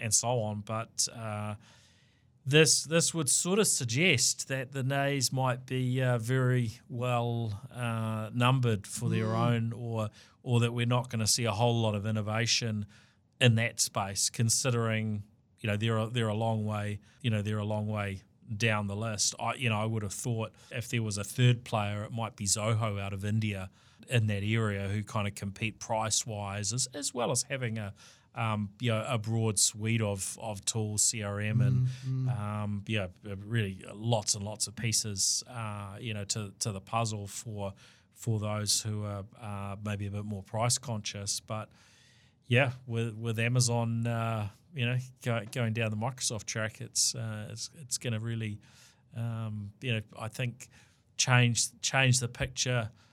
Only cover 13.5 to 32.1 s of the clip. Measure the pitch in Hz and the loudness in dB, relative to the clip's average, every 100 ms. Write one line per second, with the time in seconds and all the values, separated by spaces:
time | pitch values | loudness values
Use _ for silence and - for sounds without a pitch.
13.5 | 113 117 - - 117 98 98 - - 113 | 8 4 0 -2 0 -2 0 -2 2 2
14.5 | - 135 120 113 110 110 104 101 _ _ | 2 2 2 2 2 0 -4 -8 _ _
15.5 | _ 110 104 117 110 110 120 113 107 113 | _ -2 0 2 0 0 0 0 0 0
16.5 | 110 107 107 104 101 - - 123 107 104 | 0 -2 -2 -4 -6 -10 -4 0 0 0
17.5 | 107 104 107 107 107 101 92 - _ - | -2 -2 -2 -2 -2 -4 -6 -12 _ -8
18.5 | 104 117 107 101 101 113 107 - - 117 | 0 2 2 0 -4 -4 0 -2 0 -4
19.5 | 117 120 107 110 113 104 - 127 113 110 | 0 0 2 0 -2 -4 -6 -4 -2 -4
20.5 | - - 127 - 120 110 101 - - 123 | -10 -12 -10 -4 -2 -2 -4 -4 4 6
21.5 | 117 - 113 104 104 104 113 110 - 98 | 6 2 -2 0 -4 -6 -6 -6 -4 -2
22.5 | 110 107 110 113 101 98 98 104 110 107 | 0 2 2 0 -2 -4 -4 0 0 0
23.5 | 98 92 - - - - 123 107 101 104 | -2 -8 -16 -20 -20 0 2 2 0 0
24.5 | 113 110 98 98 104 101 110 104 101 101 | 2 2 0 -2 -4 -2 -2 -2 -4 -8
25.5 | 98 113 - - 113 110 - - 104 101 | -4 -6 -6 -4 -2 0 -2 -2 -6 -6
26.5 | 101 101 123 - 147 139 247 233 123 - | -4 -4 -2 -4 -4 -6 -2 0 0 -2
27.5 | 139 120 110 101 95 - - _ - 113 | -4 -4 -4 -6 -10 -20 -20 _ -4 0
28.5 | 107 104 - 123 110 110 120 107 113 110 | 0 -2 -2 0 0 0 -2 0 0 2
29.5 | 107 - 107 110 113 107 98 - - 113 | 4 2 2 0 0 0 -2 -6 -8 -8
30.5 | 101 - 117 107 104 - 117 104 101 107 | -6 -4 -2 -2 2 2 0 -4 -2 2
31.5 | 123 127 127 127 - 131 | 4 4 4 2 -2 -4